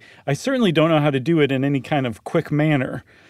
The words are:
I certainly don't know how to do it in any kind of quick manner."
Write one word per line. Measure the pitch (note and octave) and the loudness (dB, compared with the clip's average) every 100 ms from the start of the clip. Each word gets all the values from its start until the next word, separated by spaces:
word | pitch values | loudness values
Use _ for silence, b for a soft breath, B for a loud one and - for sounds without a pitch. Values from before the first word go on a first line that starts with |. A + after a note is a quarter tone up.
| B B - | B B -6
I | |
certainly | C#3 - C4 G#3+ | -4 -2 0 2
don't | D#3+ D#3+ | 2 4
know | D#3 | 4
how | D3 | 2
to | C3+ | 0
do | B2 E3 | 0 2
it | C#3+ | 2
in | C3+ | 2
any | C#3 C#3 | 0 -2
kind | - D3+ B2+ | -2 -2 -2
of | G#2+ | -6
quick | - E3+ - | -4 -4 -2
manner." | D3 D#3 C#3+ B2 C#3+ - b b | 0 2 0 -2 -8 -14 b b